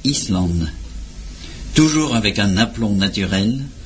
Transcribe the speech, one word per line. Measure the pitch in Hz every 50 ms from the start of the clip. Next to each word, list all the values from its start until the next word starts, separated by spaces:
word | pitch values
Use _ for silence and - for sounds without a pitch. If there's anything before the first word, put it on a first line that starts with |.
| -
Island. | 139 143 - - - 95 92 90 87 85 85 80 73 - - - - - - - - - - - - - - - - - - - - -
Toujours | 156 156 156 151 156 156 139 120
avec | 113 104 104 98 113
un | 101 101 92
aplomb | 95 117 110 - 117 113 104 101
naturel, | 98 98 98 - 104 98 90 95 95 101 110 123 139 139 139 - - -